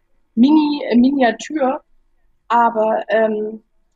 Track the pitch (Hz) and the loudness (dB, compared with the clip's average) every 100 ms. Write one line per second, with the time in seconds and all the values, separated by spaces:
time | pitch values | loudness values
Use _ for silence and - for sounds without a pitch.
0 | _ _ _ - 262 311 294 - - 240 | _ _ _ 2 4 4 2 -4 0 2
1 | 254 285 240 214 - 302 254 294 _ _ | 2 2 0 -2 -8 -4 -4 -4 _ _
2 | _ _ _ _ - 240 233 220 220 214 | _ _ _ _ -4 0 0 0 -2 -2
3 | - 214 220 214 214 220 _ _ _ | -2 0 0 -2 -8 -12 _ _ _